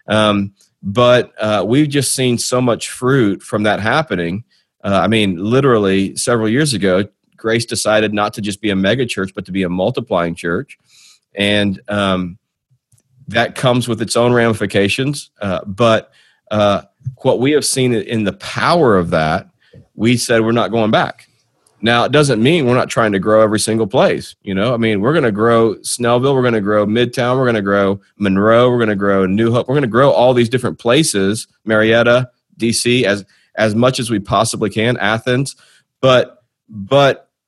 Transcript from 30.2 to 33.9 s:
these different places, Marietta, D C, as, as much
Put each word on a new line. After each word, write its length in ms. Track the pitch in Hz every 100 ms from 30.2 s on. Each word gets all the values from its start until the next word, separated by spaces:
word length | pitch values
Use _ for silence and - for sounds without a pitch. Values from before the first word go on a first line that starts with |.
| 123
these 160 | 123 117
different 280 | 123 110 76
places, 680 | 117 135 156 101 95 110 - _
Marietta, 680 | 107 110 110 117 117 120 127 _ _ -
D 140 | 113
C, 340 | 110 120 120 98
as, 180 | 104 95 _ _
as 200 | - 110
much 240 | 107 127